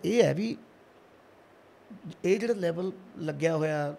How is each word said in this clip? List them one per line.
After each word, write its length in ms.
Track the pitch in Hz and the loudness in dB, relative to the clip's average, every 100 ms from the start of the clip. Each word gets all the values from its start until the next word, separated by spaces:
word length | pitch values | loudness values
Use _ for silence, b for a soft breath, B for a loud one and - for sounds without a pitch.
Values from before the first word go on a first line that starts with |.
| 180 | 0
ਇਹ 180 | 233 | 4
ਹੈ 100 | 156 | 4
ਵੀ 240 | 160 226 226 - - - - - - - - - - - - - 202 160 - 180 | 2 -2 -6 -12 -20 -20 -20 -20 -20 -20 -20 -20 -20 -20 -20 -20 -18 -16 -2 2
ਇਹ 140 | 196 | 2
ਜਿਹੜਾ 140 | 233 | 2
level 380 | 208 170 165 190 185 - - | 0 0 -2 -4 -6 -12 -8
ਲੱਗਿਆ 380 | 156 143 160 160 | -6 0 2 2
ਹੋਇਆ 400 | 156 151 147 | 2 0 -2